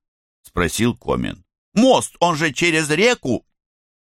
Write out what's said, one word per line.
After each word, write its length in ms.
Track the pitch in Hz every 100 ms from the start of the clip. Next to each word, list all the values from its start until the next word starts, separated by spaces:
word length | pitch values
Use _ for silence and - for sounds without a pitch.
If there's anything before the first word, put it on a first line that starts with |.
| _ _ _ _
спросил 560 | - 90 85 - 120 -
Комин. 480 | - 62 52 50 _ _ _ 202
«Мост, 400 | 262 156 - -
он 160 | 175 151
же 160 | 160
через 380 | - 170 160 151
реку!» 560 | 156 233 240 135 107 - _ _ _ _ _ _